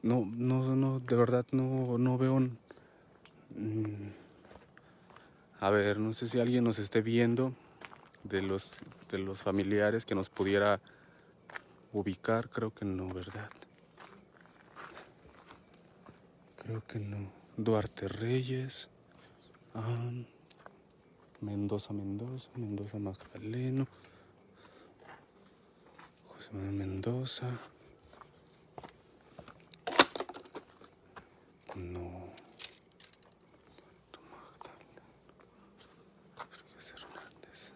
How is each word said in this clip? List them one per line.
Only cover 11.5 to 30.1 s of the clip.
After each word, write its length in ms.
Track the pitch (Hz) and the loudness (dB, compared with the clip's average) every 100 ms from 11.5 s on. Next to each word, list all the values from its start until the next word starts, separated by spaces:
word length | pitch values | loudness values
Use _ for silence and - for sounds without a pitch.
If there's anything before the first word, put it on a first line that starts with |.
| - - - - | -16 -16 -20 -8
ubicar. 560 | 104 98 92 - 113 117 | -4 -4 -4 0 0 0
Creo 240 | - 110 | -4 -6
que 100 | - | -4
no, 240 | 101 92 92 | -4 -2 -4
¿verdad? 400 | 92 90 104 104 - - - - - - - - - - - - - - - - - - - - - - - - - - - - - - - | -6 -8 -10 -12 -16 -20 -20 -20 -20 -20 -20 -20 -20 -20 -20 -20 -18 -16 -16 -20 -20 -20 -20 -20 -20 -20 -20 -20 -20 -20 -20 -20 -20 -20 -16
Creo 300 | - 110 - | -8 -8 -6
que 120 | 113 | -6
no. 340 | 104 101 98 - - - | -4 -6 -8 -12 -14 -2
Duarte 520 | 110 110 101 - 98 | 4 4 2 -4 -6
Reyes. 840 | 98 113 127 127 131 131 - - - - - - - - - - | -4 0 0 0 -4 -4 -8 -10 -16 -20 -20 -20 -20 -20 -20 -12
Ah, 360 | 113 113 117 120 123 117 _ - - - - - _ - - - - | -6 -2 -2 -2 -6 -10 _ -20 -20 -20 -20 -20 _ -20 -20 -20 -10
Mendoza, 540 | 104 101 101 104 - | -6 -2 0 -2 -4
Mendoza, 560 | 104 98 101 120 127 - | -6 -6 -6 -6 -10 -12
Mendoza 440 | 123 110 101 104 104 | -8 -6 -6 -6 -6
Magdaleno. 880 | 101 98 - 104 104 120 127 131 135 - - - - - - - - - - - - - - - - _ _ _ - - - _ - | -6 -8 -14 -12 -8 -4 -2 -2 -2 -6 -20 -20 -20 -20 -20 -20 -20 -20 -20 -20 -20 -20 -20 -20 -20 _ _ _ -20 -20 -20 _ -20
José 220 | - - | -20 -12
Manuel 220 | 101 98 | -6 -4
Mendoza. 720 | 101 95 95 104 123 131 - 123 123 - - - - - - - - - - - - - - - - - - - - - - - - - | -2 -2 -2 -2 -2 -2 -4 -4 -6 -10 -20 -20 -20 -20 -20 -20 -20 -20 -20 -20 -20 -20 -20 -20 -20 -20 -20 -20 -20 -20 -10 2 6 4